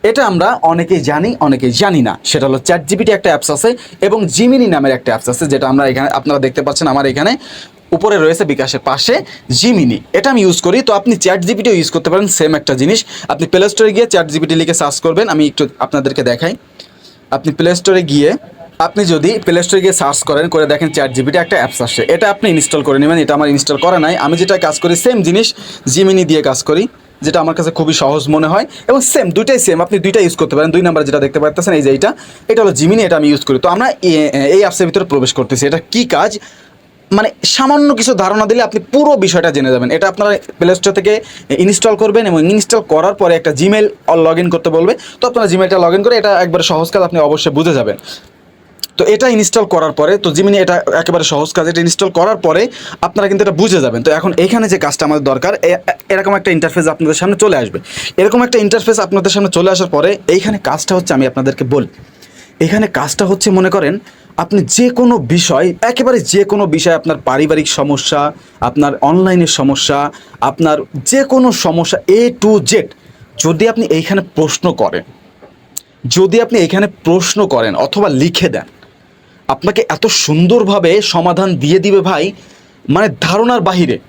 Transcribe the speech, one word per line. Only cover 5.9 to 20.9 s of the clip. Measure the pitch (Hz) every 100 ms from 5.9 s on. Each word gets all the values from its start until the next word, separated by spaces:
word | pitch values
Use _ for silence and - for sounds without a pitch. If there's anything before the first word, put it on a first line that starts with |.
| 127 139
আপনারা | - 151 143
দেখতে | 131 127
পাচ্ছেন | 139 139 156
আমার | 135 135
এখানে | 131 175 262 - - - _ _
উপরে | 170 214 202
রয়েছে | 156 165
বিকাশের | 185 131 131 127 -
পাশে | 139 - 285 - - - 123
Gemini, | 240 214 127 107 -
এটা | 175 277
আমি | 247
ইউজ | 190 175
করি। | 180 226
তো | 269
আপনি | 302 269 220
চ্যাট | 185 233 277
জিপিটিও | 214 226
ইউজ | 185 156
করতে | 165 165
পারেন, | 180 202
সেম | - 156
একটা | 156 -
জিনিস। | 131 147 220 - - -
আপনি | - 165
প্লে | 180 202
স্টোরে | 202 220
গিয়ে | 196 233
চ্যাট | 185 156
জিপিটি | 151 156
লিখে | 165 160
সার্চ | 165 147 -
করবেন, | 165 165 220
আমি | 156 147
একটু | - 139 -
আপনাদেরকে | 131 143 135 135
দেখাই। | 123 120 165 247 _ - - _ - - _
আপনি | 135 160
প্লে | 143 170
স্টোরে | 175 185 185
গিয়ে, | 165 143 147 247 - - - -
আপনি | 170 -
যদি | 185 156 160 220 -
প্লে | 170
স্টোরে | 175 190
গিয়ে | 185
সার্চ | - 143 139
করেন, | - 147 165
করে | 160 147
দেখেন | 147 160